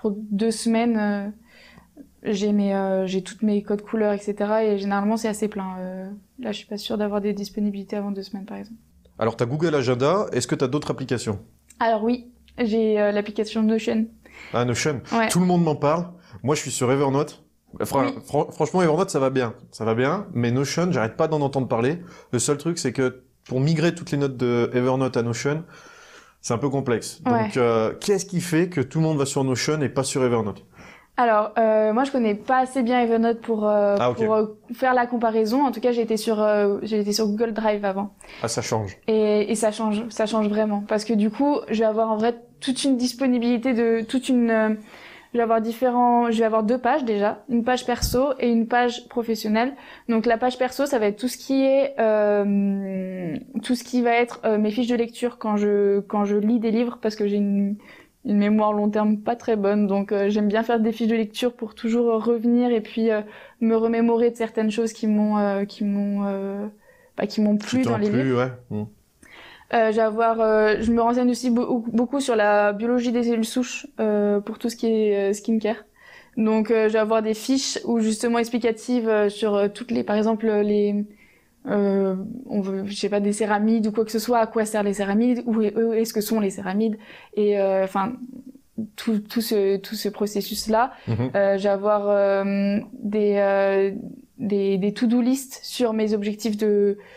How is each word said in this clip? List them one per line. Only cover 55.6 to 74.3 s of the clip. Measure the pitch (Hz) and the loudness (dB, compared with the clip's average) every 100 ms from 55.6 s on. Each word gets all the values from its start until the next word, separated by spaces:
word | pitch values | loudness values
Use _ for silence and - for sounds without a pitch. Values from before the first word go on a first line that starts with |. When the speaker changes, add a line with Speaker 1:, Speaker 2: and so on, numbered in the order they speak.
| 208 202 202 202 | 2 2 2 0
Speaker 1:
quand | 196 214 | 0 -2
je | 202 208 | 0 0
lis | 214 240 | 2 2
des | 226 | 2
livres, | 220 240 240 | 0 0 -4
parce | 214 214 | -6 -2
que | 202 | 0
j'ai | 208 | 0
une, | 202 202 202 208 - - - _ | 0 0 0 -4 -10 -20 -20 _
une | - 208 | -2 2
mémoire | 208 214 214 | 4 4 2
long | 208 208 | 2 0
terme | 214 214 214 | 2 2 0
pas | 220 240 | -2 -4
très | - 214 | -2 0
bonne, | 196 208 202 | 2 2 2
donc, | 196 196 | 0 0
euh, | 202 202 | 0 2
j'aime | 214 208 | 2 2
bien | 214 | 0
faire | 233 233 | 2 2
des | 220 | 2
fiches | 220 226 | 0 0
de | 226 | 0
lecture | 214 - 247 | -2 -2 -4
pour | 240 220 | -4 -10
toujours | - 226 240 233 220 | -6 -2 2 2 2
revenir | 220 233 240 240 247 | 2 0 2 4 4
et | 226 | 0
puis, | 208 - 226 | -2 -2 0
euh, | 214 214 - - - | 0 -2 -14 -20 -2
me | 226 226 | 2 2
remémorer | 226 233 233 233 233 | 2 2 2 4 2
de | 233 | 0
certaines | 220 226 214 | -4 -2 -2
choses | 214 226 | 0 -2
qui | 220 220 | -2 0
m'ont, | 208 214 208 | 2 2 2
euh, | 202 196 | 0 0
qui | 202 - | -4 -4
m'ont, | 208 202 202 202 202 | -2 -2 -2 -2 -2
euh, | 196 196 202 208 - _ _ _ - | -4 -6 -6 -10 -12 _ _ _ -6
bah, | 208 | -4
qui | - | 0
m'ont | 214 208 | 2 2
plu | - 254 | 0 0
Speaker 2:
Qui | |
t'ont | 240 | 0
Speaker 1:
dans | 220 | 0
les | 208 | 2
Speaker 2:
plu, | 127 | 2
Speaker 1:
livres. | 131 120 127 120 - | 2 2 0 -4 -8
Speaker 2:
ouais. | 107 | -8
Mm. | 107 - _ _ - - - - - | -8 -12 _ _ -20 -20 -20 -20 -2
Speaker 1:
Euh, | 233 220 | 2 2
je | 220 | 2
vais | |
avoir, | 220 214 226 226 | 0 2 0 2
euh, | 220 214 214 214 | 2 4 4 2
je | 226 | 2
me | 233 | 2
renseigne | 233 247 247 | 2 2 2
aussi | 240 254 | 2 0
beau-, | 240 - 247 226 | 0 2 -2 0
beaucoup | 226 247 285 | 0 0 0
sur | 269 220 | 0 2
la | 208 208 208 | 4 4 2
biologie | 202 233 247 240 | 0 0 0 0
des | 240 | 0
cellules | 233 226 | 2 0
souches, | 220 254 247 - - - | 0 -2 -4 -6 -12 -4
euh, | 220 208 208 | 0 2 2